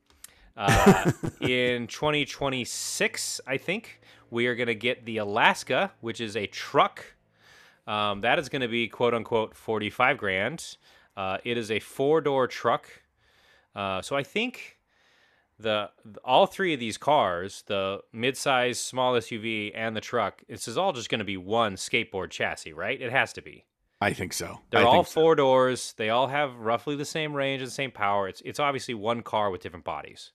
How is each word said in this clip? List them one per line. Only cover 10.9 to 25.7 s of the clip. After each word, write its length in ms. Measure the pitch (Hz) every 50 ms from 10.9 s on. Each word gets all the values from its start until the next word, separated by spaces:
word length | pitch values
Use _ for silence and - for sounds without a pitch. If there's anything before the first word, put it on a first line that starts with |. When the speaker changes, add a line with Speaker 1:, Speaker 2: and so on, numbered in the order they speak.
| - - _ _ -
Speaker 1:
Uh, 220 | - 95 95 95 98 -
it 120 | 120 120 117
is 140 | 113 101
a 80 | 110 101
four-door 680 | - - - - 135 143 156 160 143 147 139 135 127 120
truck. 400 | - - - 147 127 147 - - - - _ _ _ _ _ _ _ _ _ _ _ _ _ _ -
Uh, 260 | 101 101 98 95 95
so 140 | 92 - 139
I 80 | 139 139
think 540 | - - 208 226 254 - - - - - _ _ _ _ _ _ _ _ _ _ _ _ _ _ _ _ -
the, 300 | 107 113 107 107 104 90 _ _ -
the, 140 | 113 104 -
all 240 | - - 131 156 196
three 280 | 180 - - 196 180 156
of 60 | 127
these 180 | 120 113 98 -
cars, 640 | - 143 151 143 117 95 87 87 92 98 - - - -
the 340 | 104 98 95 95 98 98 - _ -
midsize, 640 | 113 117 131 131 - - 147 135 127 123 123 117 -
small 380 | - - - 127 127 127 123
S 140 | 120 110 -
U 80 | 123 110
V, 320 | 104 113 110 107 104 104 -
and 200 | 110 113 113 110
the 60 | 110
truck, 400 | - - - 120 107 95 - _ - -
this 180 | 123 101 - -
is 100 | 113 139
all 140 | 185 196 165
just 160 | 123 107 -
gonna 140 | 139 120 104
be 140 | 95 98 92
one 380 | 90 92 107 117 117 107 95
skateboard 540 | 90 - - - 120 110 - - 95 90 85
chassis, 440 | - - 120 95 80 - - - 78
right? 260 | 76 87 107 131 135
It 100 | 135 120
has 200 | 120 135 117 107 -
to 80 | -
be. 240 | - 78 73 - _ _ _ _ _ _ _ -
Speaker 2:
I 120 | 101 104 90
think 180 | - 101 87 -
so. 280 | - 90 85 92 - - -
Speaker 1:
They're 100 | - 107
Speaker 2:
I 40 | 104
Speaker 1:
all 80 | 117 131 175 160
Speaker 2:
think 40 | -
so. 140 | - 165
Speaker 1:
four 140 | 160 165 160
doors. 580 | 147 139 131 131 131 127 127